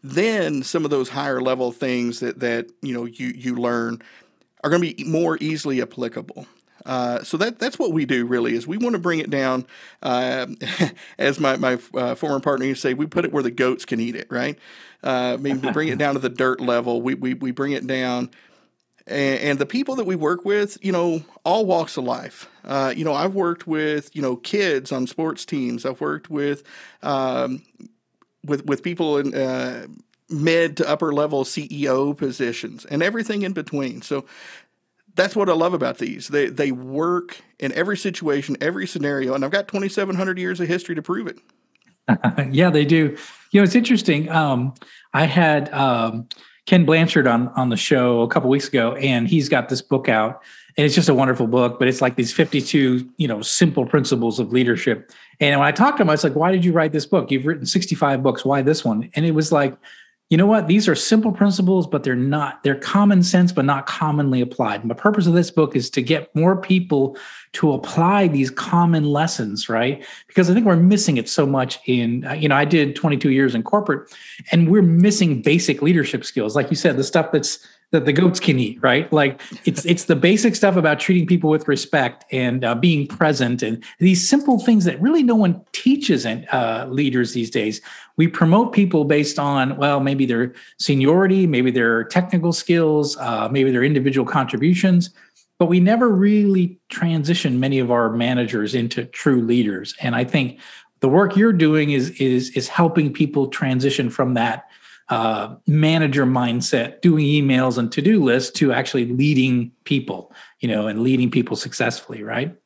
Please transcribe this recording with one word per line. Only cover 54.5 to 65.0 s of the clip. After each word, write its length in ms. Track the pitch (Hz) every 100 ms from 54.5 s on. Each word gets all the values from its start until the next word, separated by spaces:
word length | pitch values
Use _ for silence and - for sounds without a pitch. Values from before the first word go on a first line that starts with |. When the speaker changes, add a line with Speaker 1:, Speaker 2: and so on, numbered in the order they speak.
Speaker 2:
leadership. 600 | 123 123 110 - 110 - - - _
And 180 | 147 143
when 80 | 143
I 40 |
talked 260 | 147 247 294
to 60 |
him, 60 | 185
I 40 |
was 120 | 151 160
like, 100 | 139
"Why 160 | 170
did 140 | 190 175
you 80 |
write 180 | 165 156
this 140 | 151 139
book? 260 | 185 131
You've 140 | 135 143
written 200 | 160 127
sixty-five 560 | 190 175 147 143 135
books. 220 | 131 -
Why 180 | 131 139
this 220 | 135 151
one?" 260 | 123 107 147 -
And 100 | 165
it 60 |
was 220 | 156 156
like, 240 | 160 143 - - - _ _ _
"You 60 | 165
know 100 | 202
what? 220 | 220 160
These 220 | 196 202
are 60 | 143
simple 360 | - 220 220
principles, 560 | 185 202 185 185 190 156
but 160 | 147
they're 140 | 139 123
not, 440 | 131 151 139 -
they're 120 | 143 139
common 480 | - 202 202 190
sense, 300 | 175 185 175
but 100 | 165
not 220 | 135 139 -
commonly 540 | - 156 147 143 127
applied. 400 | 123 - 117 104
And 100 | 110
the 40 |
purpose 300 | 120